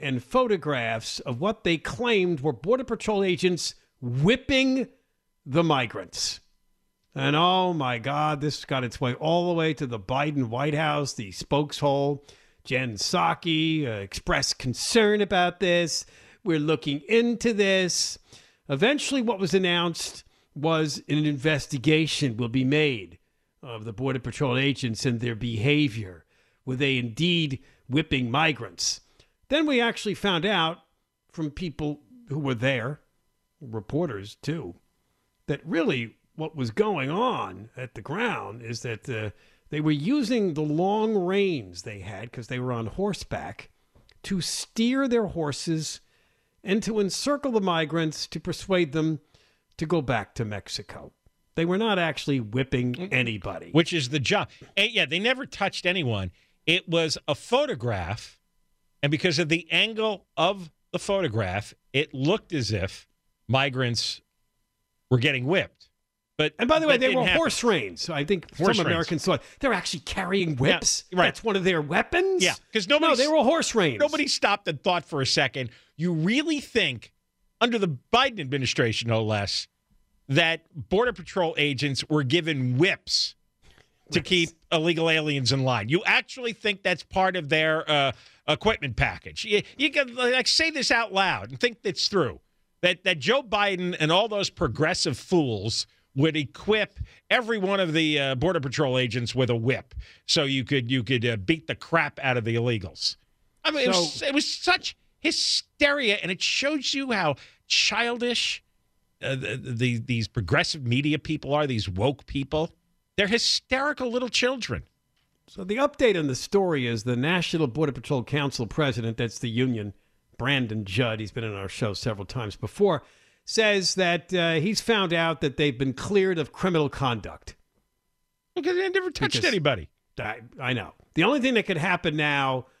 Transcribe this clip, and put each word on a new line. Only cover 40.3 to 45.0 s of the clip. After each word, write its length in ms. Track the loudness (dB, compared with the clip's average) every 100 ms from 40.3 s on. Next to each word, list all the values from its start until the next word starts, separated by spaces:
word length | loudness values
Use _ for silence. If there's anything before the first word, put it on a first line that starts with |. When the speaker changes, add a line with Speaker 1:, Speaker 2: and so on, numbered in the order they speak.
| 2 0
Speaker 1:
the 80 | 0
long 540 | 0 0 2 2 2 2
reins 680 | 2 2 0 -2 -6 -12
they 160 | -12 -10
had, 320 | -10 -12 -12
'cause 160 | -12 -8
they 120 | -4
were 140 | -2
on 140 | -4 -4
horseback, 840 | -4 -4 -4 -6 -8 -8 -14 -20 _ _ _ _ _
to 180 | -4 -4
steer 640 | -2 -6 -6 0 2 2